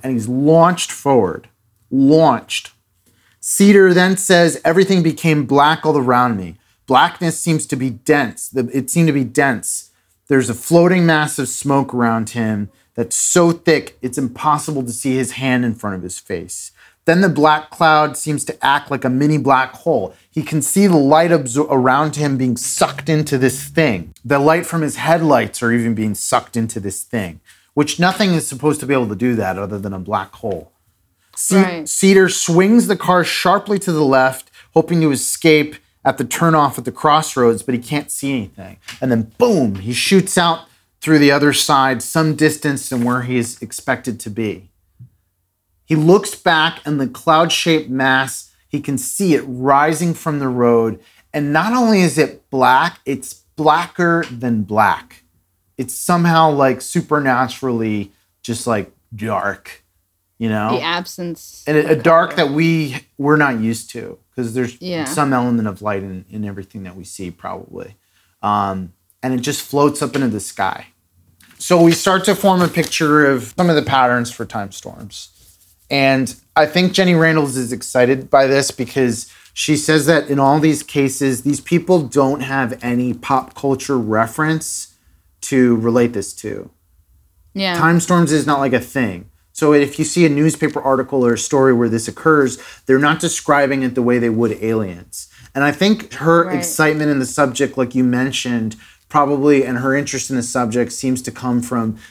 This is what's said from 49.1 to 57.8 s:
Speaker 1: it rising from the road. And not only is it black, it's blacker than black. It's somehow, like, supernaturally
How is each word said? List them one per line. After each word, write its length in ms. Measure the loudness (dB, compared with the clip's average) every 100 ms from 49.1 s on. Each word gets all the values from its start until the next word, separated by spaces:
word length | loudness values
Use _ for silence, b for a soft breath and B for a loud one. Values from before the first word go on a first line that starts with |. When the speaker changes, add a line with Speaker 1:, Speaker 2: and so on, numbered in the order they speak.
| -2 0
Speaker 1:
it 80 | 0 0
rising 680 | -4 2 4 2 0 -2
from 260 | -4 -4 -4
the 80 | -2
road. 500 | 0 2 4 2 -4 b b b
And 200 | -6 -2
not 200 | 0 0
only 280 | 0 2 4
is 180 | 2 2
it 320 | -2 -4 _
black, 480 | 0 4 4 2 -4 -8
it's 280 | -8 -8 -20 _
blacker 680 | -2 2 2 0 -2 0 0 -2
than 320 | -6 -2 -2
black. 600 | -2 0 2 0 -6 -20 _ _ _ _ _ -10
It's 160 | -10
somehow, 560 | -6 -2 0 2 4 4
like, 300 | 4 2 0
supernaturally 1300 | -4 -6 -2 -2 0 0 -2 -4 -4 -4